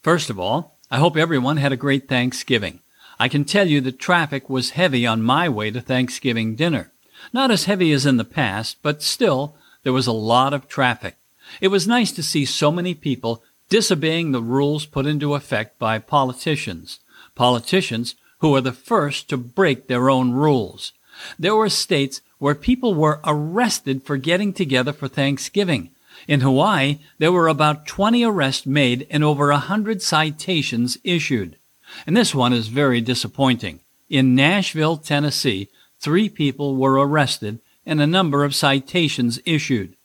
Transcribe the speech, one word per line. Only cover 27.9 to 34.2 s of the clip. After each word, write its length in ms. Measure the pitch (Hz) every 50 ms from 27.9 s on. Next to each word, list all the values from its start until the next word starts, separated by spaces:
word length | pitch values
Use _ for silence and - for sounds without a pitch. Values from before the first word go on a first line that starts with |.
| - - 196 214 233 240 233
arrests 420 | 233 208 180 143 135 131 - -
made 380 | 131 135 151 139 123 123 123 143 -
and 140 | 170 147 151
over 260 | 151 151 139 143 143
a 80 | 147 143
hundred 420 | 143 - 196 214 208 214 220 185
citations 960 | - - 175 151 156 156 151 - - - 185 160 139 - 127 113 120 123 - -
issued. 540 | _ 190 175 165 151 - 139 110 95 80 78 _ _ _ _ _ _ - - - -
And 100 | - 165
this 160 | 240 226 -
one 200 | - 139 123 123
is 160 | 123 120 110 107
very 320 | 117 139 147 135 123 120
disappointing. 800 | 113 123 123 - - 110 - - 139 131 123 - - 92 76 - _ _ _ _ _ _
In 280 | 165 135